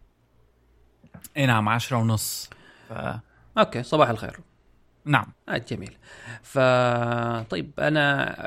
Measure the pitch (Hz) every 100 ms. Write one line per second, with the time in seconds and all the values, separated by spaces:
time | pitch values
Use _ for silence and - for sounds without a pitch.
0 | _ _ _ _ _ _ _ _ _ _
1 | - - - 147 131 113 107 117 - 113
2 | 113 107 - - - - - - - 113
3 | - 110 - _ - 220 214 - 127 156
4 | 131 110 87 - - _ _ _ _ _
5 | 147 135 101 - - 151 - 107 92 -
6 | - - - 113 - 135 131 127 123 120
7 | 120 120 117 117 113 175 143 - 147 151
8 | 143 139 - -